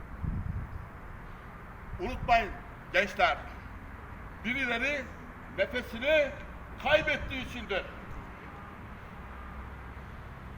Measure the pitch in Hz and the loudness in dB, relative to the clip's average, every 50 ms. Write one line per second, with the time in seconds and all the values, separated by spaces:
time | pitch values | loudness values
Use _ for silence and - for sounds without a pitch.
0 | - - - - - - - - - - - - - - - - - - - - | -8 -8 -6 -2 0 0 0 0 0 0 -2 -2 -2 -4 -6 -8 -8 -8 -10 -10
1 | - - - - - - - - - - - - - - - - - - - - | -10 -10 -10 -10 -10 -10 -10 -12 -12 -12 -12 -12 -12 -12 -12 -10 -8 -8 -4 -2
2 | 175 247 254 - - - 233 233 220 180 - - - - - - - - - 180 | -2 -2 -2 -2 6 8 8 8 8 4 -2 -6 -8 -10 -12 -12 -10 2 4 4
3 | 208 202 - - 180 160 143 - - - - - - - - - - - - - | 6 6 6 6 6 6 6 2 -2 -6 -10 -10 -10 -10 -10 -10 -10 -10 -10 -10
4 | - - - - - - - - - 220 254 277 262 240 233 226 254 285 294 277 | -10 -10 -10 -10 -10 -10 -10 -6 -2 -2 0 2 2 2 2 2 2 2 0 0
5 | 247 - - - - - - - - - - 175 202 - 240 247 226 - - 233 | -2 -6 -8 -10 -12 -12 -12 -12 -12 -6 2 2 2 4 4 0 -2 -2 -4 2
6 | 254 294 311 302 285 254 - - - - - - - - - - - 262 302 311 | 6 8 8 10 8 6 2 -4 -8 -8 -8 -10 -10 -10 -8 -2 6 8 8 8
7 | 311 311 285 - - - 262 262 240 - - 240 214 - 196 180 - - - - | 8 6 2 2 0 -2 -2 -4 -4 -4 -6 -6 -2 0 2 2 2 0 -6 -10
8 | - - - - - - - - - - - - - - - - - - - - | -8 -8 -8 -8 -8 -10 -12 -12 -12 -12 -12 -12 -12 -12 -12 -12 -12 -12 -10 -12
9 | - - - - - - - - - - - - - - - - - - - - | -12 -12 -12 -12 -10 -10 -10 -10 -10 -8 -8 -8 -8 -8 -10 -10 -10 -10 -10 -10
10 | - - - - - - - - - - - | -10 -10 -10 -10 -10 -10 -10 -10 -10 -10 -10